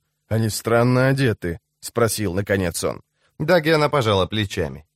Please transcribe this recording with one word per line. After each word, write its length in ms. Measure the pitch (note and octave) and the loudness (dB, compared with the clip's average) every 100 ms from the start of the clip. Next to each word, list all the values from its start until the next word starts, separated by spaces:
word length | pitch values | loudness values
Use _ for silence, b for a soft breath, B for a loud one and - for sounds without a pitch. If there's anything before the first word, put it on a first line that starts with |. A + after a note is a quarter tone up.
| _ _ - | _ _ -6
они 220 | A2 A2 | -2 -2
странно 580 | - A2+ A#2 B2 B2+ C3 | -4 0 2 4 2 2
одеты", — 500 | C3+ C3 G#2 F2 E2 _ _ | 2 0 -2 -6 -8 _ _
спросил, 540 | - - A2+ - G2 | -6 0 0 0 -4
наконец, 500 | F2+ G2 G2 F2 - | -4 -2 0 -2 -4
он. 180 | E2+ G#1+ _ _ _ - | -6 -6 _ _ _ -8
Дагена 500 | D3+ F3+ D3+ D#3 D3 | 2 2 4 2 2
пожала 380 | D3 A2 G2 F2+ | 2 2 2 0
плечами. 580 | A2 G2+ - D#2 C2+ - | -2 -2 -2 -4 -6 -20